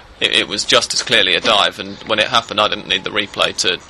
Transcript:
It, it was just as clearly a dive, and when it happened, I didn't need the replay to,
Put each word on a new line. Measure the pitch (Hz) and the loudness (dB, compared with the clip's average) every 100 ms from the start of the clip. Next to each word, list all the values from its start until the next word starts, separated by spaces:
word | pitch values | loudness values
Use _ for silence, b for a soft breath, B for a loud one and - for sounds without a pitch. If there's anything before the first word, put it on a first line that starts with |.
| - - | -20 -4
It, | 107 110 | 0 2
it | 101 | 0
was | 104 | -2
just | - 123 - | 2 2 2
as | - | -4
clearly | - 113 92 | 0 2 4
a | 85 | 2
dive, | 117 104 87 92 | 2 2 2 -2
and | 98 98 | -10 -10
when | - 107 | -2 0
it | - | 2
happened, | 120 - 101 | 0 0 0
I | 104 | 0
didn't | 101 - | -2 -4
need | 92 | -4
the | - | -2
replay | 104 101 104 87 - | -4 -4 -2 -2 0
to, | 92 87 | -2 -4